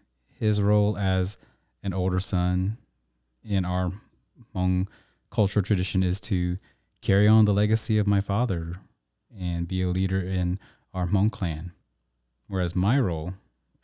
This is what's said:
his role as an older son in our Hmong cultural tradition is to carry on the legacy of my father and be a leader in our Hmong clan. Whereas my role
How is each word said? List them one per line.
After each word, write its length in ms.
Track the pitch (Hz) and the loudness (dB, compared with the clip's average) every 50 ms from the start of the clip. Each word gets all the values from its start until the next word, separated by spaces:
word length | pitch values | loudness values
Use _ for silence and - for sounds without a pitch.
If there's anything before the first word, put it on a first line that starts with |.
| _ _ _ _ _ _ | _ _ _ _ _ _
his 320 | _ - 113 107 104 101 | _ -2 0 0 2 2
role 380 | 101 101 104 104 101 104 95 98 | 2 4 4 4 4 2 0 0
as 400 | 98 92 92 92 92 95 - - _ _ _ _ _ _ _ _ - | 0 0 2 0 0 -2 -4 -10 _ _ _ _ _ _ _ _ -8
an 100 | 98 87 | -6 -4
older 240 | 95 92 92 92 90 | -2 -2 -2 -2 -2
son 580 | - - 90 90 90 90 90 92 92 101 110 - _ _ _ _ _ _ _ _ _ _ _ _ - | -2 -2 -2 0 0 0 0 0 0 -2 -4 -6 _ _ _ _ _ _ _ _ _ _ _ _ -6
in 200 | 107 101 95 87 | -2 -2 -2 0
our 280 | 90 90 92 92 87 82 104 - _ _ _ _ _ _ - - _ | 0 -2 -2 -2 -2 -4 -6 -12 _ _ _ _ _ _ -20 -18 _
Hmong 360 | - 92 92 92 92 92 95 - - - _ _ _ _ _ _ | -4 -2 0 0 0 0 -2 -4 -8 -16 _ _ _ _ _ _
cultural 320 | - 113 101 92 - 104 | 0 0 0 2 2 0
tradition 400 | 90 - 101 90 90 - - 95 | 0 2 0 0 0 0 0 0
is 180 | 92 90 90 - | 0 0 0 -2
to 340 | - - 95 90 90 87 90 - - _ _ _ _ _ _ _ | -2 -2 -2 -2 -2 -2 -4 -6 -8 _ _ _ _ _ _ _
carry 280 | - - 98 101 104 107 | 0 2 4 4 6 6
on 160 | 110 110 107 | 6 6 6
the 100 | 101 98 | 4 4
legacy 440 | 104 104 104 110 110 - - 110 107 | 2 2 2 0 0 0 0 0 0
of 100 | 98 101 | 2 2
my 120 | 104 98 | 0 0
father 600 | 95 - 98 110 123 113 90 82 82 82 90 92 - _ _ _ _ _ _ _ _ _ 117 98 | 0 0 -2 -2 -2 -2 -2 -4 -4 -6 -8 -10 -14 _ _ _ _ _ _ _ _ _ -12 -8
and 300 | 90 87 87 85 85 87 | -6 -4 -2 -4 -4 -4
be 120 | 95 92 | -2 -2
a 80 | 92 90 | -2 0
leader 320 | 90 92 95 92 95 95 | 0 0 0 0 0 -2
in 380 | 90 95 95 90 90 90 90 - - - _ _ _ _ | -2 -2 -2 -2 0 -2 -2 -4 -8 -14 _ _ _ _
our 140 | - 92 90 | -6 -4 -2
Hmong 240 | 85 101 95 101 107 | 0 2 2 2 0
clan. 420 | - - 90 85 78 78 82 90 - _ _ _ _ _ _ _ _ _ _ _ _ _ _ - | 0 -2 -4 -4 -4 -6 -8 -10 -14 _ _ _ _ _ _ _ _ _ _ _ _ _ _ -6
Whereas 260 | 98 95 90 85 - | -2 -2 0 0 0
my 240 | 92 90 104 131 143 | 0 0 2 2 2
role 360 | 113 92 82 78 78 87 92 - _ _ _ _ _ _ _ _ | 0 0 -2 -4 -6 -8 -10 -12 _ _ _ _ _ _ _ _